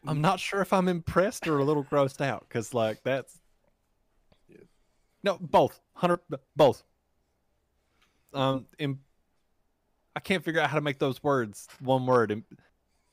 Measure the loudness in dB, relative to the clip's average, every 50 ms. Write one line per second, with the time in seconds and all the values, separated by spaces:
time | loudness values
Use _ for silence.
0 | _ -4 -4 0 0 0 0 0 -4 -6 -4 -4 -2 0 0 0 2 0 -2 -2
1 | -6 -2 0 0 0 0 -2 -6 -4 -2 0 0 2 2 0 0 -2 0 0 2
2 | 2 0 0 -4 -4 -4 -4 -6 -10 _ -8 -8 -8 -4 -2 -2 0 0 -2 -4
3 | _ -4 -4 -4 -6 -10 -20 -20 _ _ _ _ _ _ _ _ _ _ _ _
4 | _ _ _ _ _ _ _ _ _ _ -20 -20 -20 _ _ _ _ _ _ _
5 | _ _ _ _ -4 -4 -4 -4 -6 2 4 4 4 4 2 -8 _ _ _ -2
6 | 0 0 0 0 _ _ -14 -14 _ _ _ 4 6 6 6 2 _ _ _ _
7 | _ _ _ _ _ _ _ _ _ _ _ _ _ _ _ _ _ _ _ _
8 | _ _ _ _ _ _ -4 -2 -2 0 -2 -4 -6 _ _ _ -6 -6 -6 -6
9 | _ _ _ _ _ _ _ _ _ _ _ _ _ _ _ _ _ _ _ _
10 | _ _ _ -14 -4 -2 -4 -2 -2 -2 0 0 0 2 0 0 -2 -2 -4 -2
11 | -2 -4 -4 -2 0 0 0 0 0 -4 -8 -16 -20 -20 -20 -12 -2 0 0 0
12 | 2 2 4 4 4 2 -2 -6 -8 _ -20 -20 _ _ _ _ _ _ _ _
13 | _ _